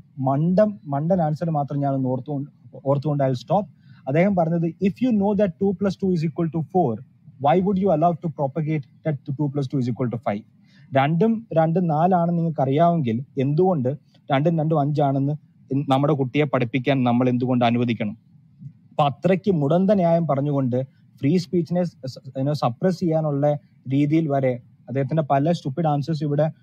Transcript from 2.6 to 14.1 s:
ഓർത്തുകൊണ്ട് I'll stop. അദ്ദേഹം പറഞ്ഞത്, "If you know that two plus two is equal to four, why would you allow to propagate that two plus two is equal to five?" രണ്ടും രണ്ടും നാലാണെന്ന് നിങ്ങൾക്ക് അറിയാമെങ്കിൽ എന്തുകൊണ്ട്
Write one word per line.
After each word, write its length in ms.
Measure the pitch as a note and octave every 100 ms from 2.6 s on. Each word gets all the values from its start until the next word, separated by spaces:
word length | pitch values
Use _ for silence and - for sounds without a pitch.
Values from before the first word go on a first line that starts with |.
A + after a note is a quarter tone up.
| - -
ഓർത്തുകൊണ്ട് 400 | C3+ C#3 D3 C#3+
I'll 140 | C3+ B2+
stop. 300 | - F3+ G#3 - - - -
അദ്ദേഹം 300 | D3 F#3+ F#3
പറഞ്ഞത്, 300 | D#3+ E3+ E3
"If 280 | D#3+ G3 -
you 60 | B3+
know 220 | G#3+ G3
that 160 | G3+ G#3
two 220 | - G3
plus 220 | F#3+ G3+
two 180 | F3+ G3
is 200 | F3+ D#3+
equal 200 | C#3+ E3 E3
to 40 |
four, 420 | D3 F#3 D3+ G#2+ - _ - - C#3+
why 160 | E3+
would 180 | F#3+ F#3+
you 80 | G3
allow 240 | D#3 E3+
to 160 | E3+ E3+
propagate 560 | C#3+ C#3 D3+ D3+ D#3 - _ D#3+
that 60 |
two 340 | C#3+ - C3+ D3
plus 160 | C#3+
two 140 | C3 C#3+
is 120 | B2
equal 200 | A2+ B2
to 60 | G#2+
five?" 280 | - G#2 - _ _ - - C3+
രണ്ടും 500 | C#3 E3 A3 A3+ A3+
രണ്ടും 340 | D#3+ D#3+ E3 F3
നാലാണെന്ന് 520 | D3 F3 F#3 E3+ E3+
നിങ്ങൾക്ക് 220 | E3 D3+
അറിയാമെങ്കിൽ 640 | C3+ C#3 E3+ E3+ B2 A2+ C#3 -
എന്തുകൊണ്ട് 480 | C3+ D3+ F#3 E3 B2 D3+ -